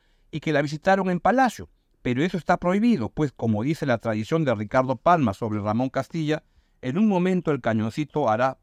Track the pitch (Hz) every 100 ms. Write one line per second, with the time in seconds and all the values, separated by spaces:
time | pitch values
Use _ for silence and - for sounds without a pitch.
0 | _ _ _ 156 160 143 147 151 190 196
1 | 190 175 185 247 254 - 87 _ _ _
2 | 127 123 180 180 - 175 175 196 240 190
3 | 107 - 147 - 113 107 131 165 143 113
4 | 113 107 107 165 143 107 104 131 127 123
5 | 165 175 117 101 113 107 104 113 131 135
6 | - 170 151 151 - _ _ _ - 175
7 | 220 185 185 185 160 139 117 110 110 -
8 | 147 151 120 110 131 -